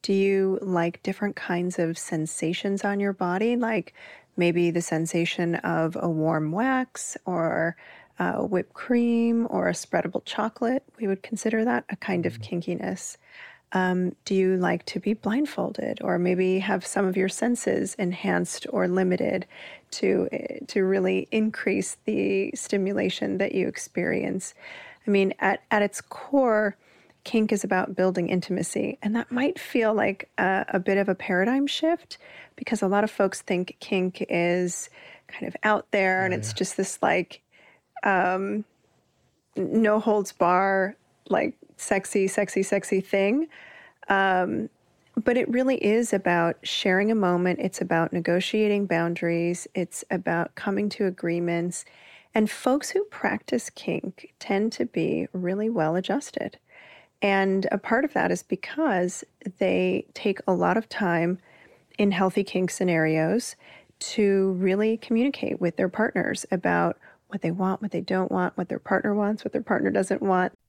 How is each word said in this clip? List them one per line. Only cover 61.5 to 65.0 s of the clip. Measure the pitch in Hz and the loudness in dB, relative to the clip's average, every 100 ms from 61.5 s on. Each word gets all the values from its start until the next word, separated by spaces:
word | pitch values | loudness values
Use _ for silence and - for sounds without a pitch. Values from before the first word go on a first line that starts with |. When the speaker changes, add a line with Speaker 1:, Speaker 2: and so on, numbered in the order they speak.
| - - _ _ - | -20 -20 _ _ 0
Speaker 1:
in | 202 | 0
healthy | 180 190 202 | 2 2 2
kink | 196 185 185 | -2 0 -2
scenarios | - 185 165 160 160 160 220 - - - - _ _ | 0 2 2 4 2 2 0 -2 -14 -20 -20 _ _
to | - - 202 196 190 | -6 2 4 4 2
really | 185 190 196 214 | 2 2 2 2
communicate | 226 | 0